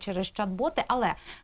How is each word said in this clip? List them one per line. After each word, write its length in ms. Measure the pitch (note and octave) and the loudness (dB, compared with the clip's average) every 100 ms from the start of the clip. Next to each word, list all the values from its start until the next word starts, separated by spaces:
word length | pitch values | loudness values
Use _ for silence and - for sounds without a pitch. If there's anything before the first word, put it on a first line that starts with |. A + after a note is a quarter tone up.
| - | -2
через 200 | F3+ F#3+ | -2 -2
чат-боти. 560 | - G3+ F#3 C#4+ - - | -2 -2 0 0 0 0
Але, 260 | B3 A#3 - - - | 2 2 0 -8 -10